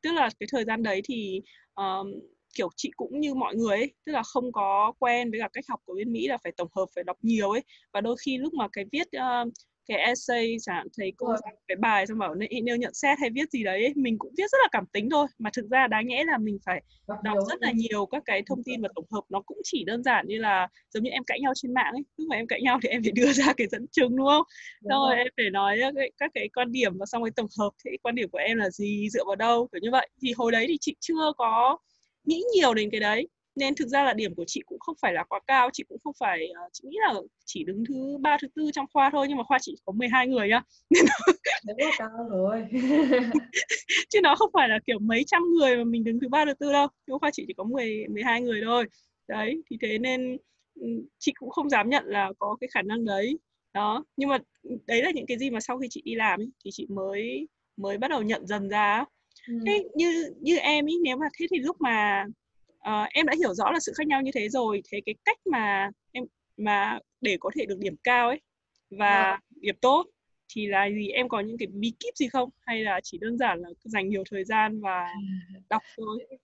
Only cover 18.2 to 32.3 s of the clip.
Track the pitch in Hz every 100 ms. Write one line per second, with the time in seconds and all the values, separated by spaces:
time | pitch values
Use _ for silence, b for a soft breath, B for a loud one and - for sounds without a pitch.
18.2 | - 196 202 254 247 247 208 - 165 214
19.2 | - 196 202 427 359 311 180 233 254 220
20.2 | - 214 220 190 180 b b 220 240 262
21.2 | 240 240 269 269 247 247 180 240 294 -
22.2 | 320 226 226 - 254 254 233 240 220 202
23.2 | 247 269 269 - 214 220 240 - 247 254
24.2 | 269 294 311 B B B 202 277 269 240
25.2 | 247 - 214 190 196 208 262 285 269 _
26.2 | 294 247 214 247 247 254 220 185 202 233
27.2 | 226 226 214 - 208 _ 247 - 233 240
28.2 | 196 - 175 226 202 - 208 208 208 220
29.2 | 196 196 226 240 247 190 208 262 - _
30.2 | 254 233 233 226 240 320 - - - 320
31.2 | 311 302 233 226 247 320 _ _ _ _
32.2 | -